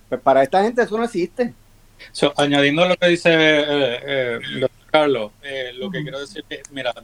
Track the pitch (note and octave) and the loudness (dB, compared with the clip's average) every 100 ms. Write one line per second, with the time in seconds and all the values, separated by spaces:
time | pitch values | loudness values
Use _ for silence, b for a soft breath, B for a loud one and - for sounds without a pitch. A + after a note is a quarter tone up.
0 | - B2+ - C3+ C3+ F#3+ G#3+ A#3+ G3 G#3+ | -10 -2 2 4 4 2 2 0 -2 -2
1 | A#3 F3+ F4 - A#3+ - _ _ _ - | -4 -4 -4 -4 -6 -8 _ _ _ -20
2 | B - D3 D3 C#3+ C#3+ C#3+ D3+ F3+ F3 | B -2 -2 0 0 2 2 2 2 2
3 | F3 E3+ E3+ D#3+ D#3 D3+ D3 D3 C3 B2 | 2 2 2 4 4 4 2 0 0 -2
4 | C#3 C3+ B2 A#2 C#3+ C#3 C3 - _ D#3 | -4 -2 -2 -4 -8 -4 -4 -6 _ 2
5 | D3 B2 G#2+ _ C#3 C3+ B2+ B2 G3 F3 | 2 0 -4 _ -12 -10 -10 -10 -8 -8
6 | D3 C3+ C#3+ D#3 - C#3 - C#3 B2 - | -8 -10 -12 -14 -14 -14 -14 -8 -8 -8